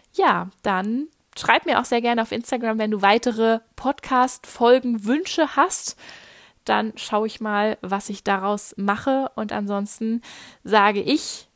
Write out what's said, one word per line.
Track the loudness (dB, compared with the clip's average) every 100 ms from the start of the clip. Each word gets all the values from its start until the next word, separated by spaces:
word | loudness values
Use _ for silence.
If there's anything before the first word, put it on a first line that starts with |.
| _
ja, | 0 2 2 -4 _
dann | -2 -2 -2 -4 -6 _ _ -6
schreib | 2 2
mir | 4 0
auch |
sehr | 2 0
gerne | 2 0
auf | -2
Instagram, | -6 -4 -4 -2 -2
wenn | -2
du | 2
weitere | 4 4 2 0 2 2 -2 -6
Podcast-Folgen, | -4 -4 -2 2 2 -2 -12 2 6 6 4 -2
Wünsche | 0 0 0 0 0
hast. | 2 2 2 -4 -10 -18 -20 -20 -20 -20 _
Dann | -2 0 0 -6
schaue | -4 -2 -2
ich | -4
mal, | -4 0 0 -2
was | -4 -4 -4
ich | -6
daraus | -2 0 0 -2 -4 -4
mache. | -2 -2 0 0 -2 -6
Und | -6
ansonsten | -4 -2 -4 -4 -4 -4 -4 -6 -20 -20 -18
sage | 0 4 4 2
ich | 0 0 -2 -12 -18